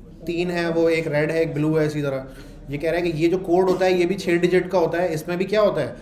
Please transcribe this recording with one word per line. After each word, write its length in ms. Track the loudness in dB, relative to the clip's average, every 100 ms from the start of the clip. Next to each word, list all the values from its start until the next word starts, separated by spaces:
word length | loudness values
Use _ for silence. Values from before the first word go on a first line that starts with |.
| -18 -14 -6
तीन 260 | -4 -2
है, 180 | -2 0
वो 200 | 2 2
एक 180 | 2 0
red 240 | 0 0
है, 100 | 0
एक 120 | 0
blue 220 | 0 0 2
है, 100 | 0
इसी 140 | 0
तरह। 260 | -2 -4 -8 -16 -18 -18 -10
ये 80 | -4
कह 140 | -2
रहा 100 | 0
है 100 | 0
कि 60 | 2
ये 100 | 2
जो 100 | 0
code 320 | 2 2 4
होता 160 | 2 2
है 120 | 2
ये 60 | 2
भी 100 | 0
छः 220 | 0 2
डिजिट 320 | 4 2 2
का 80 | 0
होता 180 | 2 0
है, 160 | -2
इसमें 240 | -2 -4 -4
भी 80 | 0
क्या 160 | 2
होता 200 | 2 0
है, 140 | -4 -8